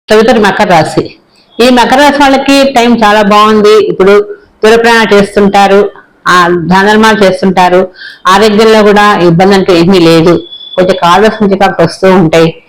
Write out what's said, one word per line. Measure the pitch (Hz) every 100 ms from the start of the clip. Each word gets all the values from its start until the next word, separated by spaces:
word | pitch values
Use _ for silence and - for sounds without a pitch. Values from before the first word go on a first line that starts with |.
| -
తదుపరి | 214 226 233
మకర | 208 185 196
రాశి. | 170 - - - - _ _ _ -
ఈ | 247
మకర | 247 226 262
రాశి | 294 277
వాళ్ళకి | 277 269 277 277 277
టైం | 254 240 233
చాలా | 208 214
బాగుంది. | 208 208 214 214 208 214 196
ఇప్పుడు | 175 190 202 208 - _ _
దూర | 214 226
ప్రయాణాలు | 233 226 214 202
చేస్తుంటారు, | 196 - 202 202 196 196 196 - - _ 170
ఆ, | 180 175
దాన | 175 165 185 202
ధర్మాలు | 214 220 214
చేస్తుంటారు, | 190 185 196 185 180 180 185 - - - 180
ఆరోగ్యంలో | 196 220 208 220 220
కూడా | 208 202 208 190
ఇబ్బంది | 175 170 190 190
అంటూ | 190
ఏమీ | 170 170 190
లేదు. | 165 165 165 165 - - - -
కొంచెం | 180 -
కాళ్ళ | 175 185 214
నుంచి | 202 208 196
కాస్త | 196 185
వస్తూ | 170 - 190
ఉంటాయి, | 185 160 165 165 -